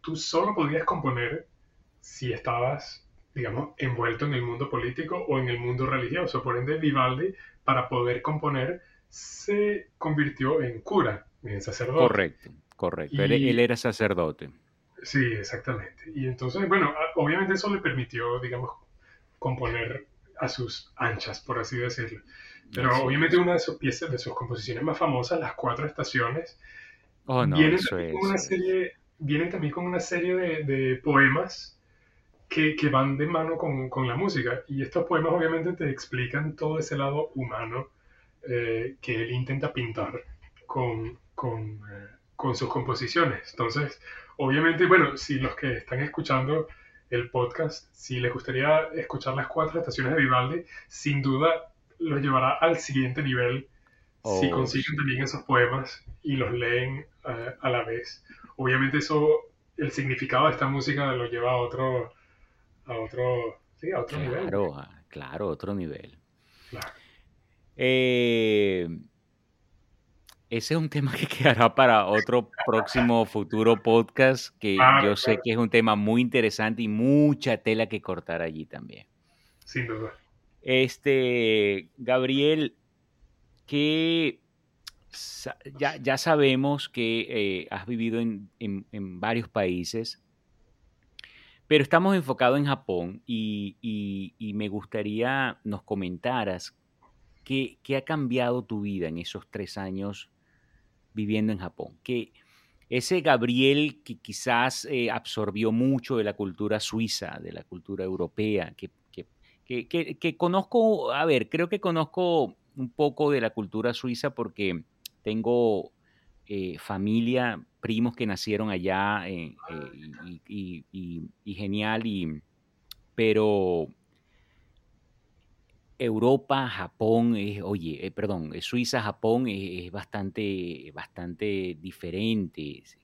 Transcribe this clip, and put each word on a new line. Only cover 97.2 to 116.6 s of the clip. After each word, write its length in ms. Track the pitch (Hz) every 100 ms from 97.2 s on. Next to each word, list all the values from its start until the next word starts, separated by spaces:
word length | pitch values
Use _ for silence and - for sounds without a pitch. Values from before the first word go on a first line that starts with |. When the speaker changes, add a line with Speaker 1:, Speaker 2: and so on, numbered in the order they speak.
| _ _
Speaker 2:
qué, 340 | - 135 131 -
qué 140 | - 135
ha 80 |
cambiado 600 | - 160 135 127 120 123
tu 180 | 110 110
vida 260 | 101 98 82
en 100 | 82
esos 300 | 87 98 -
tres 280 | - 95 -
años 520 | 95 95 98 98 - _ _ _ _ _ _ _ _
viviendo 380 | 107 104 107 107
en 60 | 104
Japón. 400 | 90 _ - -
Que 300 | - 123 110 _ _ _ _ _ _
ese 320 | 123 120 185
Gabriel 800 | 156 131 117 123 135 143 151 -
que 140 | - 120
quizás, 680 | - 101 - 117 127 - -
eh, 200 | 139 117
absorbió 640 | 113 - - 104 101 110
mucho 440 | 113 131 135 120 127
de 80 |
la 100 | 104
cultura 460 | 101 101 87 107 107
suiza, 580 | - 110 113 - 85 73
de 100 | 80
la 120 | 82
cultura 400 | - 90 - 95
europea, 720 | 95 92 85 - 107 101 80 -
que, 140 | 95 _ _
que, 160 | - 87 _ _ _
que, 240 | _ 123 117
que, 300 | 170 160 151
que 180 | 170 -
conozco, 760 | 175 190 196 240 220 208 127
a 120 | 131
ver, 240 | 160 135 110
creo 200 | 156 170
que 120 | 202
conozco 760 | 190 165 156 - 180 165 120 - _ -
un 140 | 127
poco 400 | _ 147 143 151
de 100 | 139
la 100 | 113
cultura 440 | - 101 107 113
suiza 400 | 120 127 120 143
porque 500 | 135 113 - 98 87 80 _ - _
tengo, 720 | - 110 110 120 117 101 - _ _ _ _ _ _
eh, 300 | 101